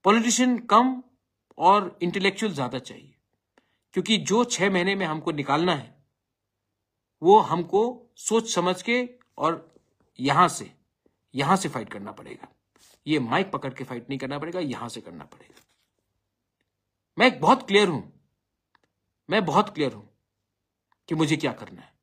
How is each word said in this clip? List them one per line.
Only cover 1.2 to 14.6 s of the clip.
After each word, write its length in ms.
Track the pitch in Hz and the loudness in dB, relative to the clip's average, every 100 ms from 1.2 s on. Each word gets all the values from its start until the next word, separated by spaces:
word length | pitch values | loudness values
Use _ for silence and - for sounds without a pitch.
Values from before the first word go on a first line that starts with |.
| _ _ _ - | _ _ _ 2
और 400 | 175 202 185 - | 4 4 2 -4
इंटेलेक्चुअल 520 | 175 196 190 196 220 | -4 0 -2 -2 -6
ज्यादा 260 | 143 123 127 | -4 -6 -8
चाहिए, 360 | - - - _ _ _ _ _ _ _ _ | -12 -20 -20 _ _ _ _ _ _ _ _
क्योंकि 240 | 190 180 214 | -6 0 -2
जो 260 | 147 214 | 2 0
छह 260 | 240 - 196 | 0 0 0
महीने 260 | 185 180 | 0 0
में 100 | 190 | -2
हमको 260 | 170 156 165 | -4 -4 -6
निकालना 440 | 151 139 147 180 | -6 -2 0 0
है 220 | 151 117 _ _ _ _ _ _ _ _ _ _ _ _ _ | -2 -6 _ _ _ _ _ _ _ _ _ _ _ _ _
वो 180 | 165 208 | 6 6
हमको 420 | - 170 160 196 233 247 _ | 6 -4 0 0 0 -4 _
सोच 340 | - - 226 226 | -12 -2 -2 0
समझ 320 | - 175 180 | -2 0 -2
के 160 | - 247 247 - _ - | -2 -2 -2 -12 _ -4
और 440 | 151 165 - _ _ _ _ - | -4 -4 -12 _ _ _ _ -6
यहां 280 | 135 143 180 | 0 4 4
से, 220 | - - _ _ _ _ _ _ | 2 -14 _ _ _ _ _ _
यहां 220 | 131 143 190 | -4 0 0
से 120 | 175 | 0
फाइट 220 | 123 107 | -8 -10
करना 200 | 104 101 | -14 -16
पड़ेगा। 360 | 101 - - - _ _ _ _ _ 143 | -18 -20 -20 -20 _ _ _ _ _ -2
ये 120 | 151 | -2
माइक 320 | 117 151 190 | 0 -2 -2
पकड़ 220 | 139 139 | -6 -8
के 100 | - | -10
फाइट 260 | 131 120 117 | -12 -12 -10
नहीं 100 | 139 | -10
करना 180 | 135 143 | -8 -8
पड़ेगा, 200 | 156 | -8
यहां 300 | 180 | -6